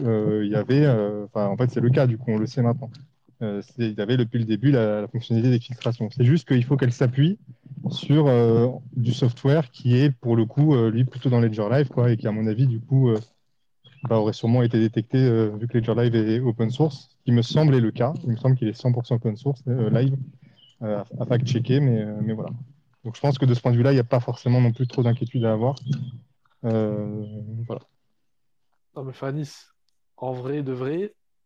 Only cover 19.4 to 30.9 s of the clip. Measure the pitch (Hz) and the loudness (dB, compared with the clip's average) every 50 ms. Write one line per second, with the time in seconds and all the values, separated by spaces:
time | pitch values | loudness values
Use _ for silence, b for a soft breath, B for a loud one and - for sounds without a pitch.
19.4 | - 139 143 - - 127 120 131 113 107 110 120 131 135 135 131 127 - - b | -4 -6 -6 -4 -4 -4 -2 0 0 2 2 2 2 2 0 -2 -6 -10 -14 b
20.4 | b b b b b b _ _ 120 107 104 101 98 - - - 117 113 123 120 | b b b b b b _ _ -6 -4 -4 -4 -6 -8 -8 -8 -4 0 0 0
21.4 | 127 120 - 113 117 - 131 139 147 131 117 110 107 104 107 107 104 107 110 107 | 0 0 -2 -2 0 2 2 2 2 2 2 0 -2 -4 -4 -4 -4 -4 -4 -6
22.4 | 92 85 - - - - - _ _ _ _ _ _ 117 117 - - - 135 - | -6 -10 -10 -12 -14 -18 -20 _ _ _ _ _ _ -14 -10 -2 0 0 0 2
23.4 | - 131 123 120 - 127 120 117 120 139 139 131 117 117 - 127 120 - 117 - | 2 2 2 2 2 0 2 4 4 4 4 2 2 2 0 -2 0 -2 -8 -6
24.4 | - 123 123 127 123 117 117 - 131 123 - - 123 120 120 120 127 117 - 131 | -2 0 2 2 2 2 2 0 -4 -4 -2 0 0 0 0 0 -4 -4 -4 -2
25.4 | 113 113 110 107 113 127 143 - - 127 143 117 123 - - - - _ _ _ | 0 0 0 0 0 -2 -2 -4 -6 -6 -6 -6 -6 -10 -12 -18 -20 _ _ _
26.4 | _ _ _ _ - 120 113 110 110 107 104 104 104 104 104 107 104 107 107 107 | _ _ _ _ -4 -2 0 0 0 -2 -2 -4 -6 -8 -8 -8 -10 -10 -12 -12
27.4 | 107 107 110 113 117 - 113 - - _ _ _ _ _ _ _ _ _ _ _ | -12 -10 -10 -10 -10 -10 -10 -12 -14 _ _ _ _ _ _ _ _ _ _ _
28.4 | _ _ _ _ _ _ _ _ _ _ _ 156 135 131 127 - - 135 135 151 | _ _ _ _ _ _ _ _ _ _ _ -14 -14 -14 -12 -10 -8 -6 -6 -6
29.4 | 151 143 - - - _ _ _ _ _ _ _ _ _ _ _ 123 127 127 127 | -8 -8 -12 -20 -20 _ _ _ _ _ _ _ _ _ _ _ -8 -8 -8 -8
30.4 | 123 131 143 151 139 131 131 123 127 135 | -6 -6 -6 -4 -4 -6 -6 -6 -4 -6